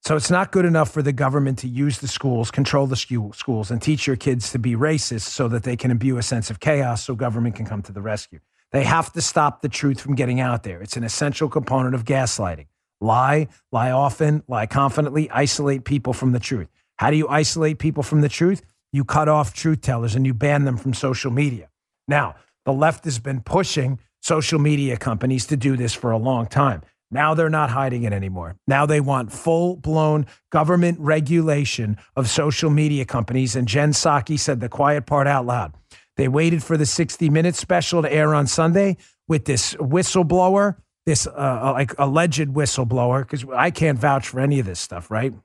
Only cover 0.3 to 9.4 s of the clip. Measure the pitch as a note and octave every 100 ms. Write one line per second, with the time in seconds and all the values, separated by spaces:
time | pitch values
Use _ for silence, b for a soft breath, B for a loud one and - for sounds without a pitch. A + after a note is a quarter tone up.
0.3 | F3+ F#3+ G3 F3 D#3+ D3+ - C#3+ B2+ C3+
1.3 | C#3+ C#3 B2+ C3 A#2+ C#3+ B2 C3+ - C#3
2.3 | A#2+ A2+ - C#3 D3 C#3 C3 - B2 G#2
3.3 | G#2 - A2+ G2+ A#2 A#2+ D#3 - B2+ -
4.3 | B2 - B2 A#2 A2+ D3+ D#3 - A#2 -
5.3 | - B2 A#2 B2+ A#2+ B2+ A#2 C3 B2+ A2+
6.3 | A#2+ A2 G#2+ - D3 B2+ A2+ - A#2+ B2
7.3 | A2+ A#2 A2 A2 G#2 F#2 G2 G#2 G#2+ -
8.3 | E2+ _ _ _ C3+ B2+ E3 - E3+ -
9.3 | -